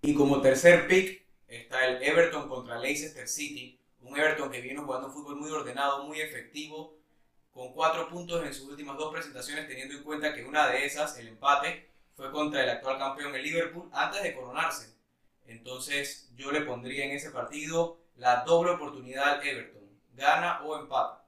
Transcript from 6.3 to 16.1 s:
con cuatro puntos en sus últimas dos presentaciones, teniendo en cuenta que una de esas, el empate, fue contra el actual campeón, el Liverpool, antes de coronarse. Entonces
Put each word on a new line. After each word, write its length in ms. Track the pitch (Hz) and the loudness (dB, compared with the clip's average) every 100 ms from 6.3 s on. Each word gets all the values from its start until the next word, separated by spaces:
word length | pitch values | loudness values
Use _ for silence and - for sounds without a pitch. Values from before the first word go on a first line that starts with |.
| 123 - 147 151 156 - - _ _ _ _ _ | -10 -14 -12 -12 -12 -16 -20 _ _ _ _ _
con 200 | 131 127 | -16 -14
cuatro 340 | 127 160 170 170 | -2 0 0 -4
puntos 380 | 175 170 170 156 | -8 -6 -4 -4
en 80 | |
sus 160 | - 135 | -10 -14
últimas 280 | 143 143 147 | -14 -12 -8
dos 140 | 156 | -6
presentaciones, 560 | 147 147 131 135 147 147 | -6 -10 -12 -10 -8 -8
teniendo 260 | 127 135 | -12 -12
en 100 | 143 | -12
cuenta 300 | 147 151 151 | -8 -4 -4
que 120 | 127 123 | -4 -4
una 220 | 147 147 | 2 2
de 180 | 135 143 | 2 -2
esas, 340 | 143 151 - | -2 -4 -6
el 80 | 113 | -16
empate, 640 | 113 135 143 151 - - _ _ - | -2 4 4 4 -6 -14 _ _ -14
fue 160 | 135 | -8
contra 320 | 151 151 147 | -2 0 2
el 60 | 123 | 0
actual 280 | 117 131 135 | 0 -2 -2
campeón, 380 | 135 139 147 135 | -2 -4 -6 -6
el 80 | |
Liverpool, 460 | 143 165 165 170 - | -2 0 -2 -4 -8
antes 320 | 139 151 202 | -2 0 0
de 100 | 196 | -4
coronarse. 600 | 131 123 156 165 - - _ _ _ _ _ - | -6 -8 -2 -2 -2 -12 _ _ _ _ _ -20
Entonces 840 | 113 123 127 143 143 139 | -20 -14 -12 -4 -4 -4